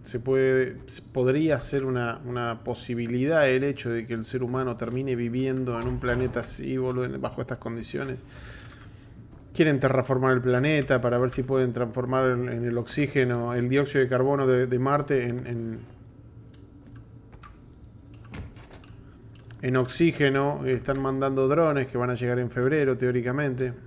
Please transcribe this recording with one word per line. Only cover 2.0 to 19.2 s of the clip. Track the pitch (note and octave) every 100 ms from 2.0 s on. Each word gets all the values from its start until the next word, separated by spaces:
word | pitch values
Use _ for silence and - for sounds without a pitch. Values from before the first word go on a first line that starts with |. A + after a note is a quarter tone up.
| A#2+ A2+ B2
una | B2 A#2+ A2+
posibilidad | B2 A#2 - A#2+ A#2 B2 C3+ D#3+ C#3
el | C3
hecho | C#3 C3+ A#2+
de | A#2 A2+
que |
el | A#2 A2
ser | B2+
humano | B2 C3 B2+ A#2
termine | A2+ B2 C3+ A#2+
viviendo | A#2+ B2 C3 C3 B2+ A#2
en | B2
un | B2+
planeta | B2+ B2 B2+ A#2+
así, | A2+ - C3+ C3
boludo, | B2+ B2+ B2+
en, | C3+
bajo | B2 -
estas | A#2+ B2
condiciones. | A#2 A#2 A2+ C#3+ C3+ B2+ - - - - - - - - - - - - -
Quieren | - D#3 C#3
terraformar | C3 - C3 C3 C3
el | B2+
planeta | B2+ B2 D3 D3+ C3+ C3
para | A#2+ B2
ver | B2+
si | -
pueden | B2+ C3+ B2+
transformar | A#2 A#2+ B2+ B2 C3 C3
en, | B2 B2
en | A#2+ A#2+
el | A#2+
oxígeno, | A2+ - C#3+ C#3+ B2+ A#2+ A#2+
el | B2 B2
dióxido | C3+ C#3 C#3+
de | B2+
carbono | B2+ C3 C#3 C3
de, | B2+ B2+
de | B2
Marte | C3+ D3 D3 C#3 A#2+
en, | B2 B2
en, | A#2+ A2+ A2+ A2+ - - - - - - - - - - - - - - - - - - - - - - - - - - - - - - - - -